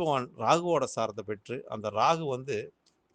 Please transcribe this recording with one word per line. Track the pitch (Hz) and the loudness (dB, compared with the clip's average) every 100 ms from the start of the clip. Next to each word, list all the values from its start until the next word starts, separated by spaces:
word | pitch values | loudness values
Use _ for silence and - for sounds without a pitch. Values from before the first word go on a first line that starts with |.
பகவான் | 165 139 123 - | 2 0 -2 -2
ராகுவோட | 113 165 175 160 127 | 4 4 4 0 0
சாரத்தை | - 110 104 101 | -2 -2 -2 -8
பெற்று | 104 - 123 - | -8 -8 -10 -8
அந்த | 110 107 104 | -6 -2 2
ராகு | 131 165 156 | 4 4 0
வந்து | 127 135 110 135 _ _ _ _ | -4 -4 -4 -6 _ _ _ _